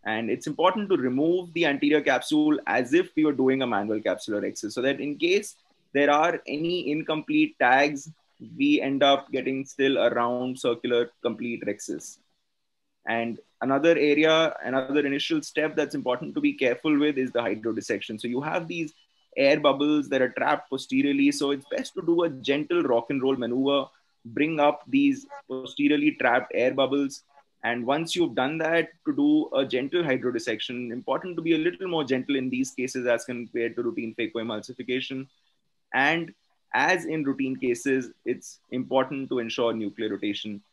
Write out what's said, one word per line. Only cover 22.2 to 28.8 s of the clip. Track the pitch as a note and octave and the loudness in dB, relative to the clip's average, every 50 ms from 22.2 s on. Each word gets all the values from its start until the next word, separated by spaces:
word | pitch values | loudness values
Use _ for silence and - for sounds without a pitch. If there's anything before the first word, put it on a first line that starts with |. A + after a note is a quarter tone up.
a | E3+ E3 | 2 0
gentle | C#3 C3 G#2+ C3+ C#3 D3 D3 - F3 F3 | -2 -4 -2 0 0 0 0 0 0 0
rock | D#3 B2+ A#2+ A#2 A#2 - | 2 2 2 2 2 0
and | C#3+ C3+ | -4 0
roll | B2 C3+ C3+ | 2 0 0
maneuver, | B2+ B2 A#2 A#2+ C3 C3+ C#3 C#3+ C#3+ C3+ - _ _ _ _ _ _ _ | 0 -2 -2 0 0 2 2 2 0 0 -4 _ _ _ _ _ _ _
bring | A#2 A#2 - D3 D#3+ E3 D3+ | -10 -2 -2 0 0 2 4
up | D3 D3 D3 - - - | 4 4 4 2 -6 0
these | - C#3 C#3 C#3+ C3+ C3+ - - - - _ _ | 2 4 4 4 2 0 -6 -16 -18 -18 _ _
posteriorly | C3 C3 C3 B2+ - - D3 C#3+ D3 C#3+ D3 D3+ | -10 -10 -10 -10 -6 -2 2 2 2 4 2 0
trapped | C#3+ - - B2 A#2+ B2+ - - - | 0 2 2 2 2 2 0 0 -2
air | G2 A#2+ C3 | 0 0 2
bubbles. | C3+ C3+ C3+ B2 C3+ C#3+ C#3+ C3+ - - _ _ _ - _ _ _ _ | 2 2 0 2 2 0 -2 -2 -6 -12 _ _ _ -20 _ _ _ _
And | - A#2 A#2+ A#2+ A#2+ | -4 -4 -4 -2 -2
once | A#2+ C#3 D3+ E3+ E3 - | -2 -2 -2 -2 -4 0
you've | F3+ E3+ C#3+ A2+ | 0 0 0 0
done | B2 B2+ C#3 D#3 D#3+ | -2 -2 0 -2 -2
that, | D#3+ D#3+ E3 E3 | -2 2 2 0